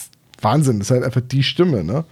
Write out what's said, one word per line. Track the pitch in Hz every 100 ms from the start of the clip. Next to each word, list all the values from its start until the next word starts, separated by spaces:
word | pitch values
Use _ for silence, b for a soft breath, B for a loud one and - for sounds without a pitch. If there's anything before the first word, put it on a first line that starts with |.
| - _ _ -
Wahnsinn, | 107 139 139 110
das | 98
ist |
halt | 123
einfach | 131 127
die | 120 135
Stimme, | 135 - 180 123
ne? | 80 123 160